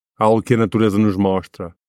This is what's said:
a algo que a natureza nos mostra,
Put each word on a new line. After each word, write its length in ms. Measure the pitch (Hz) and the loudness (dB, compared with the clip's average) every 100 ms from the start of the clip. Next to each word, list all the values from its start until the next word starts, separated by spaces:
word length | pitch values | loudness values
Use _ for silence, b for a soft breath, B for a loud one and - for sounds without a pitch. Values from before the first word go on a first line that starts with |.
| _ - | _ -2
a 80 | 110 | 0
algo 160 | 113 | 0
que 140 | 104 117 | 0 0
a 20 | |
natureza 400 | 107 110 110 101 | 0 0 0 2
nos 180 | 107 95 | 0 0
mostra, 600 | 98 95 - - 87 _ | 0 -2 -6 -16 -16 _